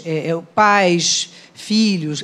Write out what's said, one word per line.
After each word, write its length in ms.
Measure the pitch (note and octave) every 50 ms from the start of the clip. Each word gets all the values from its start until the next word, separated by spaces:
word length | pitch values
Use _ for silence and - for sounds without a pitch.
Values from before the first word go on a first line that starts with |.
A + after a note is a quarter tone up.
| -
é, 240 | E3 D#3+ D#3 - D#3+
é, 120 | E3 E3 E3 - _
pais, 760 | - G#3+ G#3 G3+ G3+ G3 F3+ F3 F3 D#3 - - - - - - - - - _
filhos, 680 | - - - G#3+ G#3+ A3 G#3+ G3 F3+ D#3 D3+ D3+ C#3+